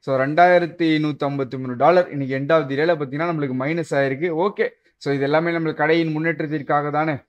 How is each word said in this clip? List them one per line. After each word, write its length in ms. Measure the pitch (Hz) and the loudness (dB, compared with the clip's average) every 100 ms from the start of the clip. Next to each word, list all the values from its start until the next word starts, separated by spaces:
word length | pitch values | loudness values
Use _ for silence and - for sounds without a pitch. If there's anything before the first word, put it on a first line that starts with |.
So, 180 | - 135 | -2 -2
ரெண்டாயிரத்தி 680 | 135 156 180 175 170 - 165 156 | 0 4 6 6 2 -2 0 2
நூத்தம்பத்தி 580 | 151 143 143 139 131 131 | 0 -2 -4 -2 -6 -6
மூணு 180 | 131 120 | -8 2
டாலர் 340 | 143 180 180 | 4 4 2
இன்னைக்கு 280 | 143 135 135 | -4 -4 -4
end 120 | 139 | 2
of 120 | 160 | 0
the 140 | 143 139 | 2 -2
day-ல 200 | 165 165 | 0 0
பாத்தீங்கன்னா, 340 | 143 143 170 | -4 -4 -4
நம்மளுக்கு 260 | 165 143 127 | -2 -4 -4
மைனஸ் 360 | 135 165 156 | -4 -4 -2
ஆயிருக்கு. 340 | 143 139 135 180 156 | 0 0 0 -4 0
ஓகே, 320 | 196 196 226 _ _ _ | -2 -2 -4 _ _ _
so 160 | - | -4
இது 80 | 139 | -2
எல்லாமே 280 | 135 156 170 | 2 2 0
நம்மளுக்கு 240 | 170 160 | -2 -4
கடையின் 420 | 143 151 165 165 156 | -2 2 2 2 -2
முன்னேற்றத்திற்காக 720 | 165 156 156 156 131 147 147 | -2 -2 -4 -6 -2 -2 0
தானே. 260 | 147 160 135 | -2 -2 -4